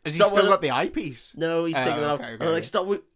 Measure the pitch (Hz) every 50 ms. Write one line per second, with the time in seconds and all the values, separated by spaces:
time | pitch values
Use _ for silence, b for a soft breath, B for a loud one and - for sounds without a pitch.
0 | - 156 151 170 202 196 196 202 196 208 196 180 170 139 123 131 175 - - 320
1 | 202 147 123 - - - - 143 160 165 165 165 170 165 160 139 127 123 117 151
2 | 147 147 147 139 - 117 113 - 156 170 160 165 156 - - 208 185 196 202 -
3 | - _ _